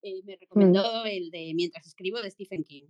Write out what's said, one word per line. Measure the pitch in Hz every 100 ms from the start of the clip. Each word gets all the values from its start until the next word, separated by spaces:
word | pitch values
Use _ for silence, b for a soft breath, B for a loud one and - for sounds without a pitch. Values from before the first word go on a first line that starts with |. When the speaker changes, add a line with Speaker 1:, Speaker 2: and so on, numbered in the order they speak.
Speaker 1:
eh, | 202 190 196
me | 185
recomendó | _ 208 196 185 233 226
Speaker 2:
Mm. | 220
Speaker 1:
el | 196 170
de | 170 160 160
Mientras | 175 165 165
escribo, | - 185 233
de | 202
Stephen | 190 190 180
King. | 151 143